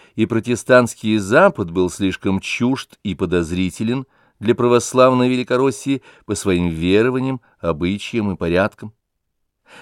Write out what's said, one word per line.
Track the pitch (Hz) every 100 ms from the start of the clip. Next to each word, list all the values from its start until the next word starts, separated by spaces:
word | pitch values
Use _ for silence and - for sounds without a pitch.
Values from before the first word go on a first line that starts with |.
| _ -
и | 107
протестантский | 113 110 117 - 123 117 - 110 107
Запад | 95 135 190 - 90
был | 87 90
слишком | - 95 - 98 95
чужд | - - 120 135 - -
и | 101 85
подозрителен | 90 87 80 90 92 - 110 131 131 _ _ _
для | 104 120
православной | 120 120 - 127 127 127 127
Великороссии | 127 127 123 135 - 135 135 - - -
по | 101
своим | 101 90 87
верованиям, | 80 87 101 127 127 131 131 - _
обычаям | 85 76 85 101 - 120 104
и | 87
порядкам. | 85 87 104 - 110 - _ _ _ _ _ _ _ -